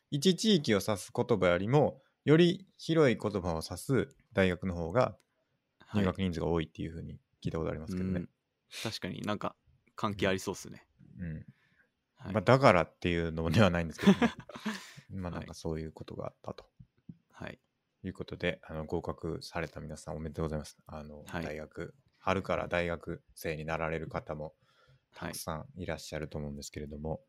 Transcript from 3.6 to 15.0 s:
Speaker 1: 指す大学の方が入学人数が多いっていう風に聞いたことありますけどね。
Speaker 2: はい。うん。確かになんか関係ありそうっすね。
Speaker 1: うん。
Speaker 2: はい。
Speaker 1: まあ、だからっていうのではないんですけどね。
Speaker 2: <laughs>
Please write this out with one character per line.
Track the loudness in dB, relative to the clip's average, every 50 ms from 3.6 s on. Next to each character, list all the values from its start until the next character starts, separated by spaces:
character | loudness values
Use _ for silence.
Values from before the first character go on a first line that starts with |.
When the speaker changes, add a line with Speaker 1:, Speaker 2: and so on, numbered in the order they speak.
| -4
Speaker 1:
指 | -6 -8 -8
す | -2 0 2 2 2 0 -4 _ _ _ 2
大 | 4 4 4
学 | 4 0 -2
の | -4 -4
方 | -4 -4 0 2
が | 2 2 2 0 -6 _ _ _ _ _ _ _ _ _ _ _ _ -14 -4 -2
入 | 0 2
学 | 2 2 0
人 | -2 -2 0
数 | 0
が | 0
多 | 2 2 2
い | 0
っ | -2
て | -6 -8 -8
い | -8
う |
風 | -8 -10 -12
に | -12 -14 -16 _ _ _ _ -8
聞 | -6
い | -4
た | -4
こ | -4
と | -4
あ | -4
り | -6
ま | -6 -6
す | -6
け | -4 -2
ど | -2
ね。 | -2
Speaker 2:
は | -4
い。 | -4
う |
ん。 | -6 _ _ _ _ _ _ _ _ -12 -10 -8
確 | -8 -8 -6
か | -8 -8
に | -8 -6 -4
な | -4 -4
ん | -4
か | -4 -6 -8 _ _ _ _ _ _ _ _
関 | -6 -4 -4 -2
係 | 0 0 2
あ | 2
り | 0
そ | -2 -6 -8
う |
っ |
す | -8 -10 -14
ね。 | -16 -18 -20 _ _ _ -20 -20 -14 -10
Speaker 1:
う | -8
ん。 | -8 -8 -10 -12 -14 -20 _ _ _ _ _ _ _ _ _ _ _ _
Speaker 2:
は | -16 -8 -2
い。 | -2
Speaker 1:
ま | 2
あ、 | 6
だ | 6 6 10
か | 10 10 10
ら | 8 6
っ | 2 _ _
て | 0 0
い | 2
う | 2 0 0 -2
の | 0 0 2
で | 6 6 6
は | 6
な | 4 2
い | 0
ん | -2
で | -4
す | 2
け | 6
ど | 6 6
ね。 | 6 4 0 0 -4 -14 -18 -16 -10 -8 -8
Speaker 2:
<laughs> | -8 -8 -10 -16 -20 -20